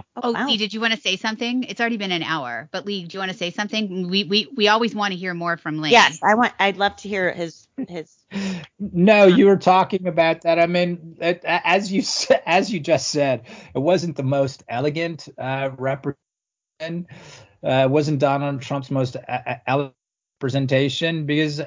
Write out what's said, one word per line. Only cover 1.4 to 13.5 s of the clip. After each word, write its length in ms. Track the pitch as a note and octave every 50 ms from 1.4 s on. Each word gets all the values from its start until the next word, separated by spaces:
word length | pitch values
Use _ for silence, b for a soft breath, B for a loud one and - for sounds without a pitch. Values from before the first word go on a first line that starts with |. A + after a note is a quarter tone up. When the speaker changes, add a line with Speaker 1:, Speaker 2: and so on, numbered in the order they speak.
| A#3 A#3+ B3 B3+ B3
Speaker 1:
It's 160 | - G3 -
already 160 | A#3 A#3 A#3+
been 140 | G3+ G3+ F#3+
an 100 | F3+ E3 C#3+
hour, 440 | C3+ D#3+ D#3 C3 A#2+ A#2 A2+ D3+ - -
but 120 | F#3 -
Lee, 200 | G3+ G#3 F#3+ E3+
do 100 | E3 -
you 40 | G3
wanna 140 | F#3+ F#3 F#3
say 180 | - F3+ F3
something? 580 | E3+ - G#3+ G#3+ A3+ A3 G#3+ F#3+ F3+ F#3 F3+ F3
We, 160 | F#3 G3 G3
we, 220 | D3+ G3+ G#3+ - - C#4
we 140 | A3 G#3
always 260 | G#3 G#3+ A3 A#3 A3 -
wanna 220 | G#3 G3+ G3+ F#3
hear 180 | F3 F#3+ F#3 F3
more 220 | E3+ E3+ E3+ E3+
from 220 | E3 - E3 D3+ D#3
Lee. 120 | D3+ D#3
Speaker 2:
Yes, 280 | A#3 A3+ F#3 C3+ D#3+ -
I 140 | - F#3+ G#3+
want, 180 | A#3 A#3+ - - -
I'd 160 | F#3+ G3+ G3
love 200 | F#3 G3+ G3+ G3+
to 120 | - - G3
hear 220 | G#3 F#3+ F#3 E3+
his, 360 | - F3+ E3+ D#3+ - - _ _ _ - B3+
his 260 | - F3 E3+ D3+ _ _ _ _ B B G3 G3 G3 F#3 E3+ D3+ B _ -
Speaker 3:
No, 460 | G3+ F#3+ - E3+ F3+ G#3+ G#3+ G#3 G3+
you 180 | F#3+ F3+ - G3
were 100 | G3+ G3
talking 500 | F3+ - G3 F#3 F#3 F#3 - G#3 F#3 F3+
about 340 | F3+ D#3 E3 E3 E3 E3 E3
that. 180 | - E3 E3 E3+
I 80 | E3+
mean, 500 | E3+ F3 F3 F3+ F3 F3 F3 D#3+ E3 D#3+ -
it, 200 | E3 E3+ F3+ F3 -
a-, 200 | D#3+ E3+ F3 -
as 220 | E3 F3+ G3+ G#3+ F#3
you 100 | G3 -
s-, 280 | - - - - - - - - -
as 240 | - E3+ F#3+ F#3+ -
you 80 | A3+ E3
just 280 | C#3 E3 D#3 C#3 - -
said, 340 | - D3 C#3+ C3+ B2+ A2+ B B